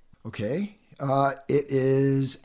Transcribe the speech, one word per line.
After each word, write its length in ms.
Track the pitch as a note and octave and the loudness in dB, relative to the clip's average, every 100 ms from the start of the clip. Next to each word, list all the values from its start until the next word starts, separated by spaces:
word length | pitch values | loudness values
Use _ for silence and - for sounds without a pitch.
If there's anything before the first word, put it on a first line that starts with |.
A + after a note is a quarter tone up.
| - - G#2+ | -20 -18 -14
Okay. 500 | - G#2+ D#3+ G#3 - _ - | -6 -4 -4 -6 -10 _ -8
Uh, 340 | C#3 C#3 C#3 C3+ - | -2 2 0 -2 -2
it 180 | C#3 C#3+ | 0 0
is 720 | C3+ C3 C3+ C#3 C3+ C3+ - | 0 2 4 4 2 0 -4